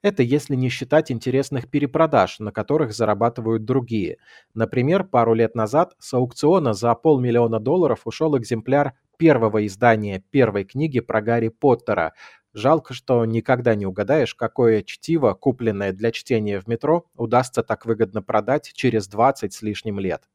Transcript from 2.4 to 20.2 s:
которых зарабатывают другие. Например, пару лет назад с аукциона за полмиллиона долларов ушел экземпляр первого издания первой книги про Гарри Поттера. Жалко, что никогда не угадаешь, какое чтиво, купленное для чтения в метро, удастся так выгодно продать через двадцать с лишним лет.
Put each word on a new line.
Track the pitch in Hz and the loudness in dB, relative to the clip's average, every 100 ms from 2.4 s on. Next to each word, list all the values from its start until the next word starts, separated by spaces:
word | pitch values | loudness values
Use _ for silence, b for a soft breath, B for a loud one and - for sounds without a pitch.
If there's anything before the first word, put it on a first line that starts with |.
| 107 | -10
которых | 101 104 151 135 | -8 -2 -2 -2
зарабатывают | 107 110 104 117 120 113 113 107 | -2 -2 2 0 -2 -4 -4 0
другие. | 131 123 113 90 - b b b | -2 -2 -4 -4 -8 b b b
Например, | 110 113 123 127 190 | -4 -2 0 0 0
пару | 190 123 113 | 0 0 2
лет | 113 113 | 2 2
назад | 117 107 139 180 _ | 0 -2 0 0 _
с | - | -6
аукциона | 127 127 - 147 185 139 | -4 -4 0 2 2 2
за | 101 117 117 | -2 0 0
полмиллиона | 165 143 123 117 117 110 | 2 2 2 2 2 0
долларов | 110 175 160 110 - | 0 0 2 0 -4
ушел | - 156 139 | -4 -2 -2
экземпляр | 117 117 110 139 143 - _ _ | -2 -6 0 0 0 -6 _ _
первого | 165 135 110 107 104 | 4 4 2 0 -2
издания | 95 120 110 104 95 _ | 2 2 2 0 -8 _
первой | 139 117 101 | 2 2 2
книги | 98 127 160 127 | -6 -4 -2 -2
про | - 110 | -2 -4
Гарри | 107 117 113 | 0 -2 -2
Поттера. | - 143 - - 98 80 B B B _ | 0 2 2 0 -2 -2 B B B _
Жалко, | 104 120 160 - | -4 0 0 0
что | 123 - 123 113 | -16 -2 0 0
никогда | 113 - 127 123 107 | -2 0 0 2 0
не | 98 | -2
угадаешь, | 92 104 151 123 | -6 0 0 0
какое | - 117 - 117 110 | -4 -8 2 2 2
чтиво, | 95 - - 165 127 | -2 -14 -4 0 2
купленное | 95 - 123 113 98 98 | 2 -2 0 -2 -2 -4
для | 95 117 | -2 -4
чтения | - - 117 107 101 | -4 -4 -4 -2 -6
в | 98 | -6
метро, | 117 139 170 - - | -4 0 -2 -2 -8
удастся | 117 123 127 - | 0 2 2 -4
так | - 110 113 | -4 -6 -4
выгодно | 110 110 101 | -2 -2 -4
продать | - 113 107 147 - | -2 -2 0 -4 -4
через | - 131 110 95 | -4 -2 -2 -4
двадцать | 101 127 139 104 | 0 0 2 -8
с | - | -8
лишним | 107 101 113 101 | -8 -8 -8 -6
лет. | 95 80 | -6 -6